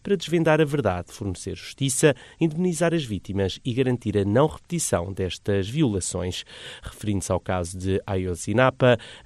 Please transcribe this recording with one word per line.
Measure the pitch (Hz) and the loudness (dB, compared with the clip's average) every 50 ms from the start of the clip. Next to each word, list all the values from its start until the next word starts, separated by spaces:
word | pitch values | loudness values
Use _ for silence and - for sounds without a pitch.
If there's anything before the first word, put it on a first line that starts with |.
para | _ 190 202 | _ 0 -2
desvendar | 180 - - 165 170 165 160 156 156 | -2 0 -2 0 2 4 4 4 4
a | 160 | 2
verdade, | 139 147 143 110 98 90 87 87 - | 2 0 0 0 0 -2 -2 -6 -10
fornecer | - - 104 98 90 - - 95 87 | -12 -8 -6 -6 -6 -6 -8 -10 -10
justiça, | - - - - - 135 135 - - - 151 131 - - - - _ | -10 -12 -16 -6 -4 -2 -2 2 4 4 4 4 2 -6 -20 -2 _
indemnizar | 165 165 151 165 180 185 170 147 170 170 | 0 0 0 0 0 0 0 2 0 2
as | 165 170 143 | 0 0 -2
vítimas | 113 107 87 - - 95 98 98 92 - - - | -2 -6 -6 -6 -4 0 0 0 0 -2 -4 -6
e | 135 | -4
garantir | 113 127 131 127 123 120 - 107 95 | 0 0 2 2 0 0 -2 0 0
a | 101 98 | 2 2
não | 101 104 123 151 | 4 4 4 4
repetição | 156 - - _ _ 175 165 - - - 90 85 95 98 | 2 0 -8 _ _ -4 -4 0 0 0 0 0 -4 -4
destas | 92 95 87 - - _ - 101 101 92 101 | -4 -4 -4 -4 -6 _ 0 0 0 0 -2
violações. | 123 160 160 120 101 92 - - - 90 87 92 90 - - - - - - - - - | 0 0 2 2 2 -2 -4 -4 -4 -4 -4 -4 -6 -8 -12 -14 -18 -18 -16 -16 -18 -14
Referindo-se | - - - - - 104 101 95 - - | -16 -16 -14 -8 -4 -2 -2 -2 0 -2
ao | 95 87 | -2 -2
caso | _ - 92 92 87 85 95 | _ -2 -2 -2 -2 -4 -8
de | 92 92 95 95 98 - | -6 -2 0 0 0 0
Ayotzinapa, | - 98 92 92 92 87 - - - 101 117 131 131 - _ 131 123 120 - - - - - - | -2 -4 -2 -2 -2 -4 -6 -4 0 2 4 4 4 4 _ 4 4 4 4 0 -16 -20 -12 -6